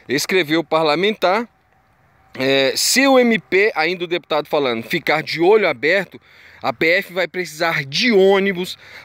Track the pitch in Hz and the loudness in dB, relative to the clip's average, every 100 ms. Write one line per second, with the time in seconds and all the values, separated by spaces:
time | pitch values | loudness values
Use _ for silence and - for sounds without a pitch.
0 | - 135 - 185 147 165 160 160 160 147 | -6 -4 -2 -2 0 -2 -2 0 0 0
1 | 196 214 175 202 240 _ _ _ _ _ | -2 -2 0 -2 -4 _ _ _ _ _
2 | _ _ _ - 131 135 135 113 - 240 | _ _ _ -6 0 2 0 0 -2 2
3 | 277 262 240 220 - 180 214 - 156 180 | 4 4 4 0 0 0 0 0 -4 -4
4 | 175 170 - 151 147 156 135 113 113 175 | -6 -6 -4 -4 -2 -2 -2 -2 -4 -6
5 | - 156 147 147 170 220 185 127 143 196 | -2 -2 -2 0 4 4 4 0 0 0
6 | 175 127 _ - - - 123 120 165 180 | -2 -10 _ -20 -20 -8 -6 -2 0 0
7 | 190 180 175 185 170 151 170 160 139 151 | -2 -6 -6 -6 -10 -4 -2 -2 -4 -2
8 | 247 202 190 196 196 175 185 - - - | 2 4 6 4 2 -2 -8 -12 -20 -20